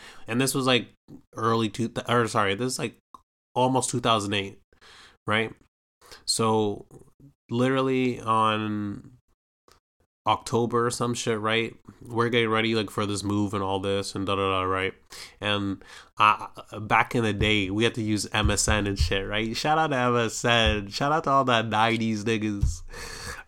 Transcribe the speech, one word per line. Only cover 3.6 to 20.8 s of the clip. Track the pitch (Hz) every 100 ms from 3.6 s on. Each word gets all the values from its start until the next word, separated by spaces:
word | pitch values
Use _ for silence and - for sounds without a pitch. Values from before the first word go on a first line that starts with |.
| 127 131 -
two | 123
thousand | 123 113 101 101
eight, | 98 - _ _ - - - _ -
right? | 107 113 - _ _ _ _ - - -
So, | - 113 110 104 101 - - - _ 139 _ -
literally | 117 131 135 135 131 127 120
on | 110 110 110 107 107 104 104 101 - - _ _ _ _ _ _ _ _ _ _ 107
October | 104 - 113 117 120 120
or |
some | - 120 117
shit, | - 110
right? | 107 113 113 - - -
We're | - 117 117
getting | 120 113
ready, | 110 113 113
like, | 98
for | - 101
this | 101
move | 101 104 101 101
and |
all | 95 98
this | 98 98 98
and | 101 95
da-da-da, | 98 98 95
right? | 92 95 95 - _ - - -
And, | 104 104 101 92 - - - -
uh, | 107 98 101 - - 110
back | 107 113 - 123
in |
the | 110
day, | 101 107 107 95
we | 104
had | 113 117
to |
use | 107 104 -
M | 107 104
S | 101 -
N | 104 101
and | 101
shit, | - 98 98
right? | 104 113 117
Shout | 151 156
out | 156
to | 131
M | 123 120
S | 110 - 123
N. | 117 113 107